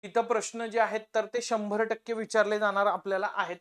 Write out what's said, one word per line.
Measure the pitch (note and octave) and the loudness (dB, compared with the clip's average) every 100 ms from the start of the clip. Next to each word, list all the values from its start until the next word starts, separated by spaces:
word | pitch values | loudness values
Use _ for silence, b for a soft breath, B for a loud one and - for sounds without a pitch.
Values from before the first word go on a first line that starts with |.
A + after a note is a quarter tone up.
तिथं | G3+ A#3 | 0 0
प्रश्न | A#3 A#3 G3+ A#3 A3+ | 2 0 0 -8 -4
जे | A3+ | 2
आहेत | G#3+ G#3+ G#3+ | 2 0 -2
तर | A3 G#3 | -2 -2
ते | A#3+ | -4
शंभर | A#3 A3+ G#3 G#3 | -2 -2 0 -2
टक्के | A3 A3 - | 0 -2 -4
विचारले | A3+ A3 A3 G#3 G#3 | -6 0 2 4 2
जाणार | G#3+ G3 G3+ | 0 2 2
आपल्याला | F#3 G3 F#3+ G3+ | 0 -2 -2 -2
आहेत. | - F3+ F3+ | -2 -4 -4